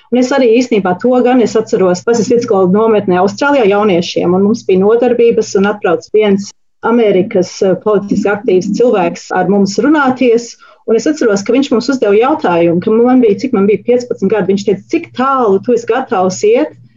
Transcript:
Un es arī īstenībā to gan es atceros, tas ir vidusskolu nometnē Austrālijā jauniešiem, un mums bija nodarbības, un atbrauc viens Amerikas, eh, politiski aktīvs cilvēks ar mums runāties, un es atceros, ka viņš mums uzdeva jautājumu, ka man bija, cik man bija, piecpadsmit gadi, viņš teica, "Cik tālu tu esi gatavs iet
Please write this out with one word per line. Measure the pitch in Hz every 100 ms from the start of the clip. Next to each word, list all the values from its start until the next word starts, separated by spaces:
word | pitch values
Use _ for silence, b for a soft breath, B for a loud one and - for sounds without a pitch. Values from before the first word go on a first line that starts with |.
| b
Un | 240
es | 254
arī | 269 226 226
īstenībā | 254 214 185 180
to | 247 254 247
gan | 254
es | 202 226
atceros, | 220 - 185 180 -
tas | 233
ir | 202 240
vidusskolu | - 190 185
nometnē | 202 226 214 196 180
Austrālijā | 196 - 285 285 202
jauniešiem, | 202 214 170 175 - 175 185
un | 202
mums | 233 -
bija | 185
nodarbības, | 202 233 247 240 233 226 208 196
un | 202
atbrauc | 208 196 160 - 214
viens | 214 196 202 - _ _ 226
Amerikas, | 240 214 185 202 190 180 - 196
eh, | 180
politiski | 214 202 202 190 196
aktīvs | 202 - 185 175 269
cilvēks | 240 208 175 - - -
ar | 175
mums | 202 196 202
runāties, | 254 311 269 254 254 233 - - b b -
un | 226
es | 311
atceros, | 302 233 202
ka | - 247
viņš | 285
mums | 233 247
uzdeva | 269 214 208
jautājumu, | 262 302 202 170 170 170
ka | 196
man | 220 240 254
bija, | 240 202
cik | 262 202
man | 196
bija, | 202 -
piecpadsmit | 247 247 - 190
gadi, | 214 185
viņš | 202 -
teica, | 196 -
"Cik | 330 - -
tālu | 262 269 226 190
tu | 196
esi | 240 -
gatavs | 233 247 202 185 180 208
iet | 240 302 - -